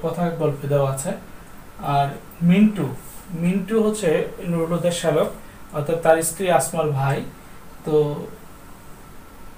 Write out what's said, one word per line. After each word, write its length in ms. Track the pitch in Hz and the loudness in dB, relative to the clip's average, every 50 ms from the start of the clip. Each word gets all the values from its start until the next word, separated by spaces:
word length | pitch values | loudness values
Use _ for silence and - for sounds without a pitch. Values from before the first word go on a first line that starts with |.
| - | -4
কথা 260 | 165 165 175 175 170 | -4 -2 0 0 0
গল্পে 380 | 156 - 156 143 139 - - | 0 0 0 0 0 -2 0
দেওয়া 240 | 135 143 143 139 135 | 0 2 2 2 2
আছে। 200 | 135 - - 185 220 - - - - - - - - - - - - - - | 0 -2 -4 -4 -6 -6 -10 -14 -16 -16 -16 -16 -18 -16 -16 -16 -14 -8 -4
আর 240 | 147 143 143 139 139 - - - - - - 170 | 0 2 2 2 0 -2 -8 -14 -16 -6 2 4
মিন্টু, 440 | 175 180 202 214 214 - 175 143 127 123 - - - - - - - 175 | 6 8 8 8 6 6 2 -2 -4 -4 -8 -12 -14 -16 -16 -12 -10 -6
মিন্টু 500 | 160 170 180 190 196 180 202 226 220 208 | -2 0 0 0 0 0 2 2 4 4
হচ্ছে 440 | 214 214 - 190 160 156 - - - - - 185 | 2 2 2 2 2 2 2 0 -2 -6 -6 -4
নুরুল 240 | 175 170 165 165 165 | -2 0 0 0 0
হুদার 200 | 175 165 170 175 | 0 0 2 0
শ্যালক, 360 | 170 - - 160 151 160 202 220 - - - - - - - - - | 0 2 0 2 2 2 2 0 -2 -8 -14 -18 -18 -18 -16 -8 -6
অর্থাৎ 280 | 151 143 156 165 165 | -4 -2 -2 -2 2
তার 200 | - 160 165 165 | 6 6 6 6
স্ত্রী 280 | 165 - - - 196 180 | 4 0 -2 0 2 4
আসমার 400 | 165 165 165 - - 160 151 151 | 4 4 2 2 -2 -2 0 0
ভাই। 320 | 139 135 135 135 147 - - - - - - - - - - - - - - | 0 0 0 0 0 -2 -4 -8 -12 -16 -18 -18 -18 -18 -18 -18 -18 -10 -2
তো, 400 | 160 151 151 147 147 147 143 143 - - - - - - - - - - - - - - - - - - - - - - - - - - | 4 4 4 4 4 0 -4 -8 -10 -12 -16 -18 -18 -18 -18 -18 -18 -18 -18 -18 -18 -18 -18 -18 -18 -18 -18 -18 -18 -18 -16 -16 -16 -16